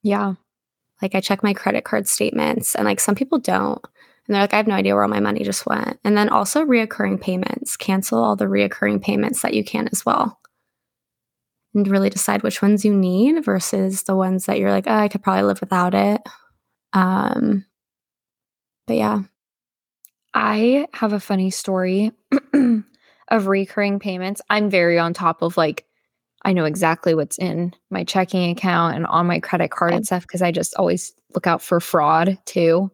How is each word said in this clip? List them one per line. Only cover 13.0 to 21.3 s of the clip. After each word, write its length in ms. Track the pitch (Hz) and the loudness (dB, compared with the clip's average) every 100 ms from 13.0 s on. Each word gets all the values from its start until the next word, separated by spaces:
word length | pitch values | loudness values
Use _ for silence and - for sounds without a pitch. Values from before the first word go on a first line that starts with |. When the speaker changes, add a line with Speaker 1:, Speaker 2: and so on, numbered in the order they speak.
| 185 185 247 330 302 | 2 4 4 2 0
Speaker 2:
versus 580 | 190 - 196 190 196 | -2 0 -2 -2 -2
the 120 | - 190 | -2 0
ones 300 | 185 185 - | 2 0 0
that 100 | 196 | 0
you're 120 | 196 | 2
like, 160 | 196 196 | 2 2
"Oh, 40 | 220 | 2
I 100 | 208 | 2
could 140 | 202 | 0
probably 220 | - 190 | 0 2
live 180 | 202 196 | 2 0
without 320 | 190 185 180 | 0 0 2
it." 260 | 196 202 208 - - _ _ _ _ _ | 2 2 0 -4 -20 _ _ _ _ _
Um, 720 | 190 185 190 - - - 202 196 _ _ _ _ _ _ _ _ _ _ _ - | 0 2 2 0 0 0 0 -4 _ _ _ _ _ _ _ _ _ _ _ -2
but 80 | 233 | 0
yeah. 240 | 214 214 190 _ _ _ _ _ _ _ - _ _ | 2 0 -4 _ _ _ _ _ _ _ -20 _ _
Speaker 1:
I 540 | - 214 214 226 269 294 | -6 -4 0 2 2 -2
have 200 | - 220 | -4 -4
a 60 | 208 | -4
funny 300 | - | -2